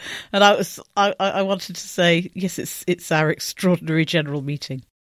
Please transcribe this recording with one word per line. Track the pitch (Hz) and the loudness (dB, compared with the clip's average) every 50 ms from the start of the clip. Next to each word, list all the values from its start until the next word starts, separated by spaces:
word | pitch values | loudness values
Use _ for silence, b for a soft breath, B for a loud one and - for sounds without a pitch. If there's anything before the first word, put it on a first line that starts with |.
| B B B B B B | B B B B B B
And | B 196 202 | B 6 6
I | 202 214 | 6 6
was, | - 190 - - - - _ - | 4 0 -4 -8 -16 -14 _ 0
I, | 202 202 202 - - | 2 2 2 2 0
I, | 196 196 | 0 0
I | - 190 190 | 0 0 0
wanted | 190 196 185 - - 175 | 0 -2 -4 -4 -10 -12
to | - - | -12 -14
say, | - - - 175 170 170 165 180 - - | -6 0 2 4 4 4 2 0 -4 -6
"Yes, | 185 190 180 - | -4 -4 -4 -4
it's, | - - - - - - | -6 -8 -8 -10 -6 -4
it's | - 175 175 - - | -4 -4 -2 -2 0
our | 165 156 156 156 | 2 2 2 2
extraordinary | - - - - - - - 185 180 - 156 160 156 165 160 | 0 -2 -6 -10 -6 -2 0 2 2 0 0 0 0 0 2
general | - - 165 151 143 143 147 | 2 0 -2 0 -2 -4 -6
meeting." | 135 143 147 143 - - 135 131 - _ _ _ _ _ _ | -4 -4 -6 -6 -8 -8 -10 -10 -12 _ _ _ _ _ _